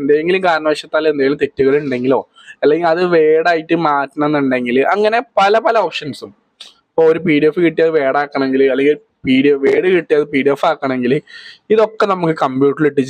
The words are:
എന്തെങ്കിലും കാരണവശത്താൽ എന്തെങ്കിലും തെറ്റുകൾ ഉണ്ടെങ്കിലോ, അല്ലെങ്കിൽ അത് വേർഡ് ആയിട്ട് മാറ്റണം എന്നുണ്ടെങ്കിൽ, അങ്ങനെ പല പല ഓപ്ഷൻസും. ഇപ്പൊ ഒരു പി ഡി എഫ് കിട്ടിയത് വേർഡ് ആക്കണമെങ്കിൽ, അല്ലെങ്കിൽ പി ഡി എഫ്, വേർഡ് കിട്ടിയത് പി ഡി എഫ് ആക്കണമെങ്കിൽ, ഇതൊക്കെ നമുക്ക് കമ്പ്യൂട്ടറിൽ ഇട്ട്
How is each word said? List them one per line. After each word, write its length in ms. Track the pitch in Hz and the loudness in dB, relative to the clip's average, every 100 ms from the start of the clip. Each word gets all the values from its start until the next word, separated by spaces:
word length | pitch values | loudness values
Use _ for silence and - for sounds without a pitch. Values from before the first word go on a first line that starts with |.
എന്തെങ്കിലും 420 | 139 151 165 190 180 | 2 0 0 -2 0
കാരണവശത്താൽ 580 | 160 156 151 160 156 156 | 0 -2 -4 -4 -2 0
എന്തെങ്കിലും 260 | 147 135 147 139 | 0 -2 -2 -4
തെറ്റുകൾ 300 | - 135 147 | 0 0 0
ഉണ്ടെങ്കിലോ, 380 | 147 123 131 120 - - - - | -2 -4 0 -2 -4 -20 -20 -4
അല്ലെങ്കിൽ 280 | 139 160 170 | -2 0 0
അത് 80 | 170 180 165 | 0 0 2
വേർഡ് 360 | 156 160 165 | 4 2 2
ആയിട്ട് 240 | 170 160 165 156 | -2 -2 -2 0
മാറ്റണം 400 | 143 135 151 147 | -2 -4 -4 -2
എന്നുണ്ടെങ്കിൽ, 500 | 147 135 127 123 127 139 196 | 0 0 -2 -2 0 0 0
അങ്ങനെ 260 | 214 233 262 - | 0 -2 -4 0
പല 180 | 196 220 226 | 2 2 0
പല 100 | 226 170 | 0 -2
ഓപ്ഷൻസും. 460 | - 151 110 104 _ _ _ - _ _ | -6 -12 -14 -16 _ _ _ -20 _ _
ഇപ്പൊ 180 | - 160 | 0 2
ഒരു 80 | 160 170 | 2 0
പി 100 | 147 | 2
ഡി 40 | 151 | 2
എഫ് 120 | 160 | 2
കിട്ടിയത് 280 | 165 160 165 156 | 0 2 0 2
വേർഡ് 240 | 135 143 | 0 -2
ആക്കണമെങ്കിൽ, 400 | 143 139 135 131 135 | -4 -4 -2 2 2
അല്ലെങ്കിൽ 240 | 127 143 151 _ _ - | 2 0 -2 _ _ -2
പി 100 | 131 | 2
ഡി 60 | 143 | 2
എഫ്, 100 | 139 135 | 2 2
വേർഡ് 240 | 143 185 | 0 2
കിട്ടിയത് 320 | 175 - 151 151 | 0 0 -2 0
പി 80 | 139 139 | -2 -2
ഡി 40 | |
എഫ് 120 | 139 175 | 0 -2
ആക്കണമെങ്കിൽ, 440 | 147 135 127 123 147 - - - - - | -2 -4 -4 -2 -2 -6 -20 -20 -16 0
ഇതൊക്കെ 320 | 214 214 - 208 | 2 2 0 -2
നമുക്ക് 220 | 185 165 160 | 0 -2 -2
കമ്പ്യൂട്ടറിൽ 460 | 139 131 139 139 147 | -2 0 0 2 -2
ഇട്ട് 140 | 135 | 0